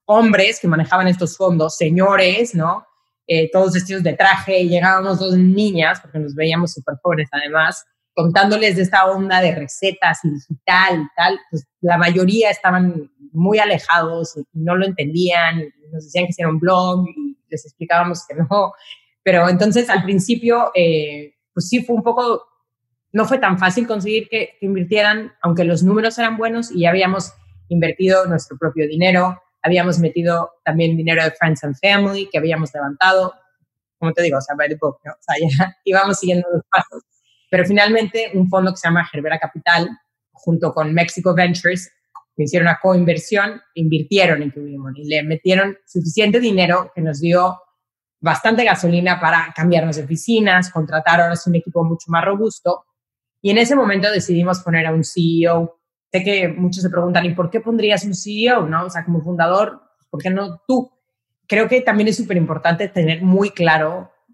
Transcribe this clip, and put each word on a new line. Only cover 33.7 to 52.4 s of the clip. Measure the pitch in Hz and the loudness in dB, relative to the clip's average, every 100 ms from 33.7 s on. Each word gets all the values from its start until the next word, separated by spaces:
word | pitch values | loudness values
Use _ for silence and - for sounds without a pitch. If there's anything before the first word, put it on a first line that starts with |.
| _ _ - | _ _ -6
Como | 165 | -4
te | 170 | 0
digo, | 170 135 | 0 0
o | |
sea, | 139 147 | -4 -4
by | 147 | -4
the | 151 | -2
book, | 151 - 147 | -4 -6 -14
¿no? | |
O | - | -14
sea, | - 151 | -6 -2
<laughs> | 160 135 185 | 0 0 0
ya | - 196 | -4 0
íbamos | 190 196 190 | 2 2 0
siguiendo | 180 175 175 | 0 0 0
los | 175 - | -4 0
pasos. | 185 - - _ _ _ _ - | -2 -2 -10 _ _ _ _ -2
Pero | 180 175 | 0 2
finalmente | 202 208 226 214 226 220 | 2 4 2 0 -4 -4
un | 190 185 | 0 2
fondo | 190 185 | 2 0
que | 185 | -2
se | 170 | 0
llama | 170 165 | 0 -2
Gerbera | 147 151 160 | -6 -4 -4
Capital, | 160 160 170 170 175 233 _ _ _ | -6 -6 0 0 0 -8 _ _ _
junto | _ - 165 165 | _ -2 0 0
con | 160 151 | -2 -2
Mexico | 160 170 - 180 175 | 0 0 -2 -2 2
Ventures, | 175 175 175 185 - _ _ - _ - | 0 0 -2 -4 -10 _ _ -20 _ -6
que | |
hicieron | 143 180 170 | -2 2 2
una | 160 | 2
coinversión, | 190 185 175 160 - 208 202 220 _ 170 | 2 2 2 0 -2 -2 -2 -6 _ -4
invirtieron | 160 156 156 196 180 151 | -2 -2 0 2 2 2
en | 147 | -4
Q | 147 147 139 | -8 -12 -12
Money. | 135 135 147 | -12 -12 -4
Le | 151 | -4
metieron | 151 160 185 185 196 196 _ | -2 -4 0 0 0 -4 _
suficiente | 180 160 208 208 226 | -6 -4 0 2 2
dinero | 240 190 170 180 175 175 | 2 2 2 0 -2 -6
que | |
nos | 160 143 | -6 -2
dio | 170 180 180 180 _ _ _ _ _ _ | 0 2 2 -4 _ _ _ _ _ _
bastante | 165 151 226 226 | -2 0 0 2
gasolina | 226 180 175 175 180 175 | 2 2 2 2 0 0
para | 160 165 165 - | 2 0 -2 -2
cambiarnos | 175 170 160 151 | 2 2 0 -4
de | |
oficinas, | 139 160 - 226 208 185 180 | -6 -6 0 2 2 0 -2
contratar | 170 156 156 165 170 | -4 -4 -2 2 2
ahora | 170 170 | 2 0
sí | 180 | 0
un | 170 | -2
equipo | - 170 | -2 -2
mucho | 165 165 - | -2 -4 -4
más | 170 190 | -2 -2
robusto. | 202 | -2